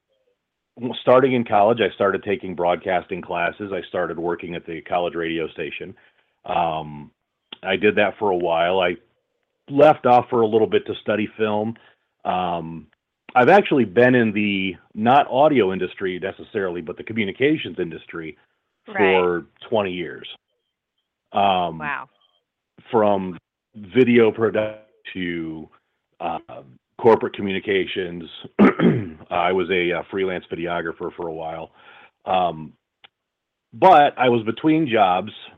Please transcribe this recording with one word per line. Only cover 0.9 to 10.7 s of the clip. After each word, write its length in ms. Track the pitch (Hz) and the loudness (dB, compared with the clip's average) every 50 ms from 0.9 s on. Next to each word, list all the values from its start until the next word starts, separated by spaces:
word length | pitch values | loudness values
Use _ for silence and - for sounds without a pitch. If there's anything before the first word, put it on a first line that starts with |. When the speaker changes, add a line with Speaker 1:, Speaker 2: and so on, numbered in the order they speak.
| 113 - | -10 -2
Speaker 1:
starting 320 | - 131 123 127 135 131 127 | 2 4 6 6 6 4 2
in 100 | 120 113 | 0 0
college, 360 | - 107 104 101 110 120 117 | 0 2 4 4 4 4 2
I 120 | 104 90 - | 0 -2 0
started 280 | - 101 98 95 90 | 0 0 0 0 -2
taking 320 | - 104 98 90 - 92 87 | -2 -4 -4 -4 -6 -8 -6
broadcasting 680 | 87 87 87 90 82 - 92 92 87 85 - 95 87 | -2 0 0 0 -2 -2 -2 -4 -4 -4 -6 -10 -10
classes. 520 | 80 - 92 87 85 85 - - 104 98 95 | -8 -8 -6 -4 -4 -4 -6 -8 -10 -8 -8
I 80 | 90 85 - | -10 -8 -6
started 280 | - 92 87 82 82 82 | -6 -4 -4 -4 -6 -6
working 360 | 82 87 87 - - 82 85 | -6 -6 -6 -6 -8 -10 -12
at 100 | 82 - | -12 -12
the 160 | 85 82 78 | -12 -14 -14
college 340 | - - 92 87 87 85 73 | -8 -6 -4 -4 -4 -4 -4
radio 320 | 85 82 82 82 82 80 76 | -6 -6 -4 -4 -6 -6 -8
station. 460 | - - 80 71 - - 80 90 90 _ _ _ _ _ _ _ _ _ _ | -8 -10 -10 -10 -10 -12 -14 -16 -18 _ _ _ _ _ _ _ _ _ _
Um, 640 | - 87 87 85 82 78 80 78 76 73 73 71 - _ _ _ _ _ _ _ _ - - | -6 -4 -2 -2 -2 -4 -6 -8 -10 -14 -16 -18 -20 _ _ _ _ _ _ _ _ -20 -10
I 140 | - 92 98 | -4 -4 -2
did 180 | 92 - 107 92 | 2 2 2 2
that 180 | 104 104 95 - - | 2 0 0 -2 -2
for 120 | 107 101 | -2 0
a 60 | 92 | 0
while. 440 | 87 87 85 82 82 85 87 92 95 | 0 0 0 0 0 0 0 2 0
I 140 | 90 90 90 - _ _ _ _ _ _ _ _ _ _ _ _ _ - | 0 0 -2 -6 _ _ _ _ _ _ _ _ _ _ _ _ _ -4
left 380 | 139 139 147 156 151 - - | 2 4 6 6 4 4 2
off 180 | 123 123 120 117 - | 4 4 4 4 2
for 100 | 127 117 | 0 0
a 60 | 113 | 2
little 200 | 107 113 110 110 | 2 4 2 2
bit 200 | 92 | 2